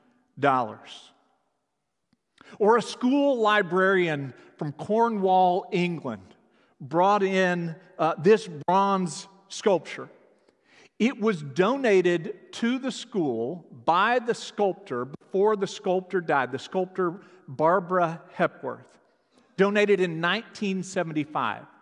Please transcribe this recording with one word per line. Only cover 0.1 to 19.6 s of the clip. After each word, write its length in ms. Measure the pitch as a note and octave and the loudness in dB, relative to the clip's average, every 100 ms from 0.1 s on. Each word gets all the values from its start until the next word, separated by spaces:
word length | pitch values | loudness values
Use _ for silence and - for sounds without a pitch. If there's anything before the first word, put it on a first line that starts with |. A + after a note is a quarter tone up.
| _ _ - | _ _ -2
dollars. 720 | C#3 C3 A2+ - - - - _ _ _ _ _ _ _ _ _ _ _ _ _ - - | 2 2 0 -8 -18 -20 -20 _ _ _ _ _ _ _ _ _ _ _ _ _ -20 0
Or 180 | G#3 A#3 | 4 4
a 60 | |
school 560 | - - B3 C#4+ C#4+ B3 | 2 -2 0 2 2 2
librarian 920 | G#3+ G#3 F3+ F3+ F#3+ F#3+ F3 D3 C#3 - - - | 4 2 2 2 4 4 2 -2 -6 -12 -20 -10
from 160 | D3+ | -8
Cornwall, 920 | C#3+ - G#3+ A#3 G#3+ F#3 F#3 F#3 F3+ - | -8 -2 0 2 0 2 4 4 2 -2
England, 640 | F3 F3 E3 C3 G#2+ F#2+ _ _ _ _ _ | -2 -2 -2 -8 -10 -14 _ _ _ _ _
brought 440 | B2+ E3 F#3+ G#3 | -4 2 4 4
in, 520 | F#3+ F#3+ F#3 F3 E3+ D#3+ - - | 2 2 0 0 -4 -10 -16 -2
uh, 160 | D#3+ E3 | -2 2
this 280 | D#3+ G#3+ G3 | 4 4 2
bronze 800 | D3+ C#3+ F#3+ G3 G3 F3 - - - _ | -8 0 2 2 0 -2 -6 -16 -20 _
sculpture. 600 | - G#3+ F3 - - B2+ - _ _ _ _ _ _ _ - | -4 0 0 0 -12 -16 -20 _ _ _ _ _ _ _ -2
It 200 | A3+ C4 | -2 0
was 220 | G#3+ F3+ | -2 -2
donated 1120 | D3 C3 F#3+ C#4 B3+ G3 F3 F3 E3+ - - | -4 0 0 2 2 2 2 0 -4 -12 -16
to 240 | - A#3 C4 | -6 -4 -4
the 140 | C4 | -6
school 760 | - - G3+ D3 A2+ A#2 F3 - C3 A2+ | -10 -8 -4 -2 -2 -4 -8 -14 -6 0
by 340 | E3+ G#3+ B3+ | 2 2 0
the 160 | A#3 G#3+ | -2 -6
sculptor 680 | - - G3+ - - B2 B2+ | -8 -2 -2 -2 -8 -8 -8
before 500 | D3 _ F#3+ G#3 G#3+ | -12 _ 0 2 0
the 100 | G3 | -4
sculptor 560 | - F#3+ F#3 F#3 F#3+ | -6 -4 -4 -2 -4
died, 300 | E3+ D3 B2+ | 0 0 0
the 80 | B2+ | -6
sculptor 640 | - F#3 F3+ F#3 F3+ F3+ - - - | -6 -6 -4 -4 -4 -4 -14 -20 -14
Barbara 760 | C3+ D#3 F#3+ E3+ F#3 E3+ D#3+ - | 0 2 2 0 0 0 -2 -12
Hepworth, 680 | - E3+ - C3 A#2 - _ _ _ _ _ _ | -4 -2 -2 -12 -12 -16 _ _ _ _ _ _
donated 420 | - | 0